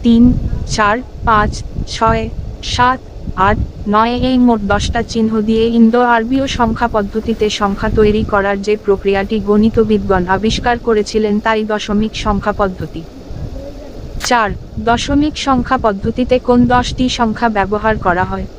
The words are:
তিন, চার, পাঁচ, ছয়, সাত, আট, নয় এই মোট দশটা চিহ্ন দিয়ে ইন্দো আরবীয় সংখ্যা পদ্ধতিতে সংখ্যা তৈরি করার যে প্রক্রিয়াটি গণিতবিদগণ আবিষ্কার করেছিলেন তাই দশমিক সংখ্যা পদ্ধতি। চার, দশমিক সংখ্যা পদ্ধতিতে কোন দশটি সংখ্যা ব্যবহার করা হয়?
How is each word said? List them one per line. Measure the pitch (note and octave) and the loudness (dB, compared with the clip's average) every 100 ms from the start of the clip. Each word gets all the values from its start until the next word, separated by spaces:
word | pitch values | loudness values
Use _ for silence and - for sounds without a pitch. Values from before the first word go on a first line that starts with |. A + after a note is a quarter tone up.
তিন, | A#3+ A#3 B3 - - - - | 6 6 6 4 -2 -2 -2
চার, | - G#3 A#3 B3 - A#3+ | 0 2 0 -4 -4 2
পাঁচ, | A3 G#3 - - - - | 2 2 -4 -8 -8 -8
ছয়, | - A3+ A3+ A3 - - - | 0 2 2 -2 -8 -10 -10
সাত, | - - B3 B3+ - - - - | -6 0 0 0 -8 -12 -10 0
আট, | F#3+ A3 - - G#3 | 2 2 -2 -6 0
নয় | G#3 A#3 | 2 2
এই | B3 B3+ B3+ | 0 0 4
মোট | B3 A3+ | 4 2
দশটা | G3 G3+ - A#3+ | 0 0 0 -2
চিহ্ন | A#3 A#3 A3 A3 | -2 0 0 0
দিয়ে | G#3+ A3 A3+ | 2 2 2
ইন্দো | A#3 A3+ A#3+ | 6 6 6
আরবীয় | B3 A#3 A3+ C4+ C4+ | 4 2 2 -2 -2
সংখ্যা | - A3+ A#3 A#3+ | 0 -2 0 0
পদ্ধতিতে | A3 G3+ A3 A3 A3 G#3+ | 0 -2 -4 -4 -2 -2
সংখ্যা | - G3+ G3+ A3 | 0 -2 -2 0
তৈরি | G#3+ G#3+ G#3 | 2 4 2
করার | G#3+ G3+ G3 G3+ | 0 0 0 -2
যে | G3 G#3 | -2 -2
প্রক্রিয়াটি | G#3 G3 G3 G3 G3 A3 | 0 0 2 0 0 -2
গণিতবিদগণ | G3 G#3 A3 A3+ A3 G#3+ G3 F#3+ F3 | 2 4 4 2 2 2 2 0 2
আবিষ্কার | F#3+ A3 - B3 A#3+ | 0 0 0 0 0
করেছিলেন | A#3 G#3+ G3+ A3 G#3+ G#3 | 0 0 0 0 0 0
তাই | A3 A3 | 0 -2
দশমিক | G#3+ G#3+ - G#3 A3 - | -2 -4 -2 -2 -2 -2
সংখ্যা | G#3+ G3+ G#3+ | -2 -2 -2
পদ্ধতি। | G#3 G3 F#3 D#3+ D#3+ E3 - - - - - - - - - - - - | -2 -2 -4 -10 -10 -14 -18 -14 -12 -10 -10 -12 -14 -14 -14 -12 -8 -2
চার, | B3 G#3 F#3 - - | 0 0 -4 -10 -6
দশমিক | A3 A#3 - C#4+ D4+ - | -2 0 2 0 0 -2
সংখ্যা | C#4+ C4 - C4 | 0 0 0 0
পদ্ধতিতে | A3+ G3 A3 A3+ B3 B3+ | 0 0 -4 -2 0 0
কোন | B3+ B3 A#3+ | 4 4 4
দশটি | B3 B3 - B3+ | 2 0 -2 -2
সংখ্যা | - A#3 G#3 A#3 | 0 -2 0 0
ব্যবহার | G#3+ G3 G#3 A3 A3 | 0 -2 0 0 0
করা | F#3+ F3 | 0 0
হয়? | F#3 F#3+ F#3+ | -2 -4 -8